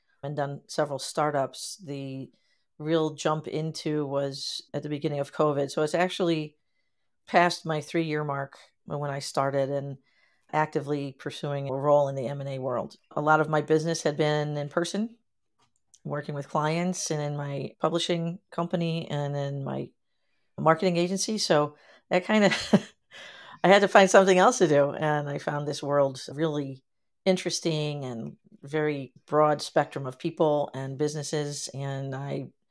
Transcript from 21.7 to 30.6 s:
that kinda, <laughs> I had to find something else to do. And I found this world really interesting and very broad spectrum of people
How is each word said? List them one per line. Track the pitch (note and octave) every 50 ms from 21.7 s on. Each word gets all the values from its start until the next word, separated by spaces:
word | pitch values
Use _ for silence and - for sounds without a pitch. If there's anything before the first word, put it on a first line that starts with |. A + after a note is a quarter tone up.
| - - _ _ _ _ _ -
that | - F3+ F3+
kinda, | - G#3+ G#3+ G#3 F#3+ - - - - - - - - - _ _ _
<laughs> | - - - - - - - - - - -
I | F3
had | G3 G3+
to | G3+ F#3+
find | - A3 G3 F#3
something | - G3+ F#3+ F#3+ F#3
else | F3+ F#3 A#3 B3 -
to | F3+ D#3
do. | D3 C#3+ C#3 C#3+
And | - - D#3 D3+ D3+ D3 D3 C#3+
I | C#3+ D3
found | - - D3 D3 D3
this | C#3+ D3 - -
world | C#3+ C#3+ C#3+ C#3 C#3 C3 C3+ - - C#3
really | C#3+ D#3+ D#3+ D3 D3 C#3+ C3+ C3+ C3 _ _ _ _ _ _ _ _ -
interesting | G3 F#3 F3+ - F3 - - - E3+ D#3 D3+ D3+ D3 D3 D3 C3+
and | B2+ A#2+ A2+ A#2 D3 - - _ _ - - -
very | C#3 D3 D#3 D3+ D3+ D3 C#3 C3+ B2 _ _ _
broad | - D3 D3+ D3+ D3+ D3+ C#3+
spectrum | - - - E3 C#3+ - - C#3+ C#3
of | C3 B2+
people | - - E3 D#3+ - E3 D3+ D3 D3